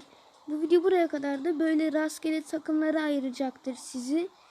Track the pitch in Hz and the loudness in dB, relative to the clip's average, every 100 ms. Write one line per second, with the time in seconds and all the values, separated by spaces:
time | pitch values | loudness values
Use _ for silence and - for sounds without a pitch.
0 | - - - - - 302 311 349 359 370 | -12 -20 -20 -16 -8 -2 4 4 6 4
1 | 330 294 277 277 302 302 320 311 311 302 | 2 0 -2 -2 -2 0 2 2 2 0
2 | 311 311 320 311 302 311 311 311 311 311 | -2 -2 -2 -2 -4 -6 -2 0 2 0
3 | 302 285 262 247 262 - 262 247 - 254 | 0 0 -2 -4 -6 -6 -10 -10 -10 -8
4 | 247 311 370 - - | -2 -2 -2 -8 -20